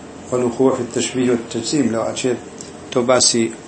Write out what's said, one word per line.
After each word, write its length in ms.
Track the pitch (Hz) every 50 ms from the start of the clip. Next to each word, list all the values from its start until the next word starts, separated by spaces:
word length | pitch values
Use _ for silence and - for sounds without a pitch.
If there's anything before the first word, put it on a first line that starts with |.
| - - - - - -
والوقوع 420 | 127 127 123 117 117 - 131 131 131
في 60 | -
التشبيه 500 | 120 120 - 120 110 - - 127 123 123
والتجسيم. 600 | 123 117 - - - 113 113 - 156 147 123 110
لو 100 | 113 113
أشيت 340 | 110 110 110 - - 127 120 113 - - - - - - - - - -
تو 100 | - 123
باسي 480 | 120 123 127 120 - - - 117 113 113 - - -